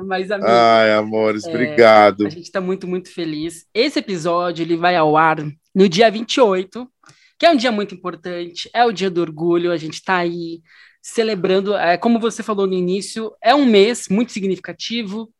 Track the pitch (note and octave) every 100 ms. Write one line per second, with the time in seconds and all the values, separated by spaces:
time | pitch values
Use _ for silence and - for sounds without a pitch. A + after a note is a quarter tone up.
0 | F#3+ F#3 F#3+ G#3 G2+ A#2 A#2 A2+ A2 G#2+
1 | G#2+ A2 A2 G#2+ G#2 A#2 B2 G#2+ A2+ G#2+
2 | G#2 G2 G#2 E3 - G3 F#3 F#3+ F#3 F3+
3 | F3+ - E3 D3+ E3 E3 _ G#3 C#4+ D4
4 | - F#3 E3 E3+ F3 E3 D#3+ E3 F3 F3+
5 | D#3 D3+ D#3+ D#3 D3+ C#3+ _ F#3+ G3 E3
6 | A3+ G#3 A#3 - A3+ F#3 F#3+ A3+ B3+ _
7 | _ _ _ _ D#4+ D4+ B3 G#3+ G3 F3+
8 | F3+ D#3+ F3+ F3 F3 F3 - A3 A#3+ F3+
9 | F#3+ F3 E3 D3+ E3+ E3+ F3 E3+ D#3 D#3+
10 | - F#3 F3 F3 E3 E3 _ _ _ _
11 | - - A3 G3+ F#3 F#3+ G3 G3+ E3+ F3
12 | A#3 A#3 A3+ - - G3+ G3 F#3 F3+ G3
13 | F#3+ - A3 - G#3+ C#4 C4 G#3 G3+ A#3+
14 | - F#3+ A#3+ - F#3+ F3+ - E3+ - A#3
15 | G#3 G#3+ A3+ _